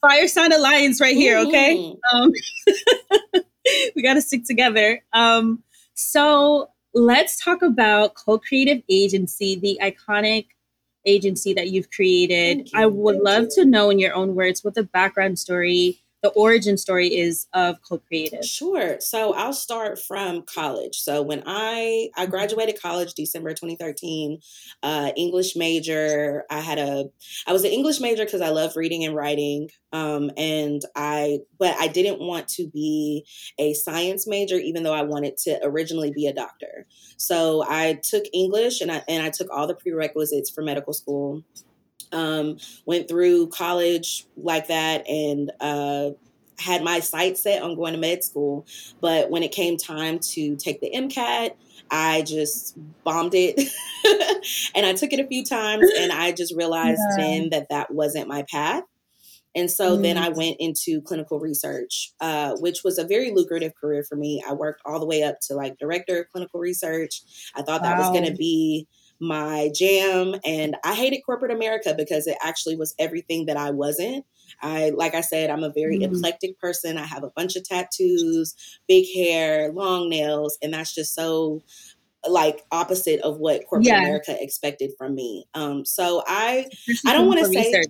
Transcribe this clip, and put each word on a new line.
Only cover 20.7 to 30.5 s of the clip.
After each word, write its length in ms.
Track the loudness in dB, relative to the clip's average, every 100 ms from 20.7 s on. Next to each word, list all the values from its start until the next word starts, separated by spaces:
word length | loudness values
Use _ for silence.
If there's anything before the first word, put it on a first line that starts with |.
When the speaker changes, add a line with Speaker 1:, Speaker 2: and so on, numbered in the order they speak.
| -6 -8 -8
Speaker 2:
So 220 | -4 -2
when 200 | -2 -6 -6
I, 640 | -6 -4 -4 -2 -2 -2
I 100 | -4
Speaker 1:
Mm-hmm. 60 | -4
Speaker 2:
graduated 480 | -2 -2 -2 -2 -4
college 360 | -6 -6 -6
December 400 | -6 -8 -8 -8
twenty 200 | -10 -10 -10
thirteen, 640 | -10 -10 -8 -6 -6 -8 _ -20 -20 -8
uh, 300 | -4 -2 -2 -2
English 400 | 0 0 -2 -2
major. 880 | 0 -2 -2 -2 0 0 -2 -4 -6
I 100 | -8
had 180 | -4 -4
a, 280 | -2 -4 -6 _ -18 -12 -2
I 80 |
was 100 | 0
an 60 | 2
English 300 | 0 0 0
major 260 | -2 -2 -2
'cause 160 | -2
I 80 | -2
love 260 | 0 -2 -2
reading 260 | -4 -2 -4
and 80 | -4
writing. 540 | 0 0 0 -4 -6 _ _
Um, 360 | -6 -4 -2 -4 -2
and 460 | -2